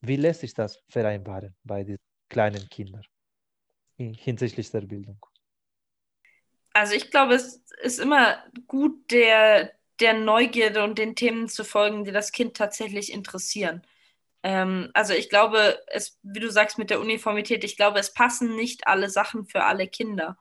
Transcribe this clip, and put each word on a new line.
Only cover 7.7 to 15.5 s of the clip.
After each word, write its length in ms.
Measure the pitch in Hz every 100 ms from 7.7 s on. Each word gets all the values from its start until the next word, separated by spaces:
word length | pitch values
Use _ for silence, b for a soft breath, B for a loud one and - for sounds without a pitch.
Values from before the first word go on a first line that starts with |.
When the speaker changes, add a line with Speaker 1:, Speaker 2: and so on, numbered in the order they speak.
| -
Speaker 2:
ist 180 | 254 247
immer 380 | 269 285 226 - - - -
gut, 440 | 269 294 - -
der, 600 | 240 226 220 214 202 - - _ -
der 140 | 226
Neugierde 720 | 220 220 220 247 233 220 214
und 140 | 208 214
den 180 | 220 233
Themen 320 | 240 226 226
zu 140 | -
folgen, 400 | 202 208 208 214 202
die 60 |
das 200 | 202 208
Kind 240 | - 240 -
tatsächlich 560 | 208 - 214 202 202
interessieren. 720 | 208 190 185 - 208 175 170 - _ _ _ _ _
Ähm, 480 | 190 190 190 185 -
also 200 | - 208
ich 160 | 185 -
glaube, 500 | 208 220